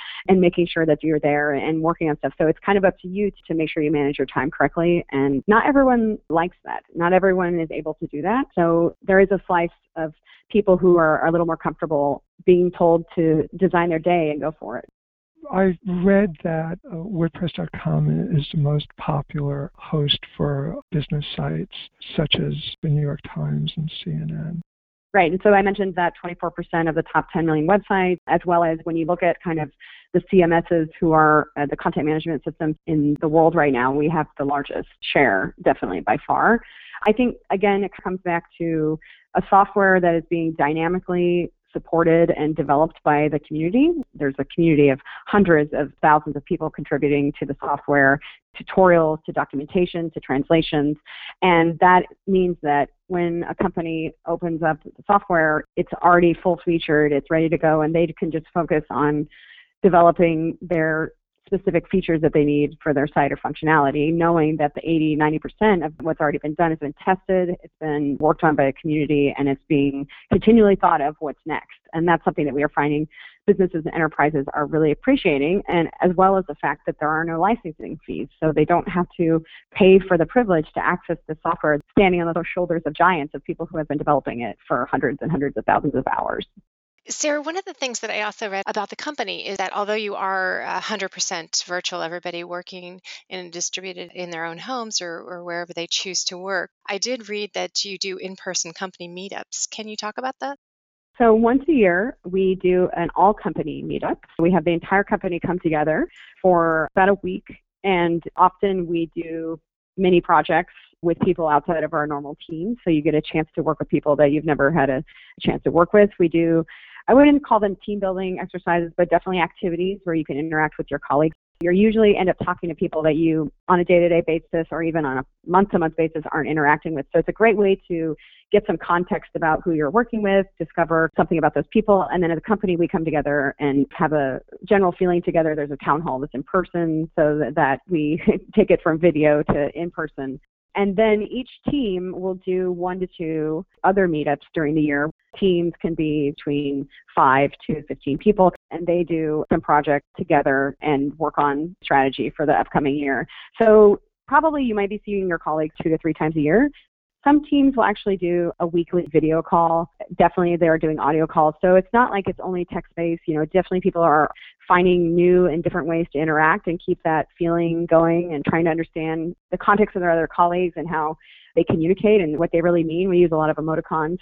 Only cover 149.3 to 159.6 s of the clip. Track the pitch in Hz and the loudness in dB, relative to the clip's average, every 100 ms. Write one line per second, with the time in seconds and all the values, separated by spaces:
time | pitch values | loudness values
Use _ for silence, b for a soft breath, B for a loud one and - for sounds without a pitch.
149.3 | 151 - 170 - 151 151 143 - - 165 | -4 -2 -2 2 0 2 -2 -4 -12 -2
150.3 | 151 143 135 139 - 147 143 143 147 151 | 0 2 0 -2 -4 -2 -2 -2 -4 -4
151.3 | - 147 143 165 185 - 139 135 131 123 | 0 0 -2 -6 -10 -2 2 2 -2 -6
152.3 | - 147 147 - - 143 147 143 127 - | -2 0 2 0 -2 -2 -2 -2 -4 -6
153.3 | B B - 226 214 208 208 - _ - | B B 0 6 8 8 6 -2 _ 0
154.3 | 277 311 294 262 208 202 208 - 202 190 | 2 2 0 -2 -2 -4 -6 -6 -4 -2
155.3 | 165 - 156 156 - 165 160 165 156 156 | -4 -2 -2 -4 -4 -2 0 -2 -2 -2
156.3 | 160 147 190 285 b b _ _ _ - | -2 2 2 2 b b _ _ _ 2
157.3 | 294 294 285 269 262 202 208 - 190 175 | 2 4 2 4 2 0 0 -2 -2 0
158.3 | 175 170 - 170 170 165 180 151 160 151 | 0 -2 -4 -2 -2 -2 -2 0 0 2
159.3 | 160 160 175 | 0 2 2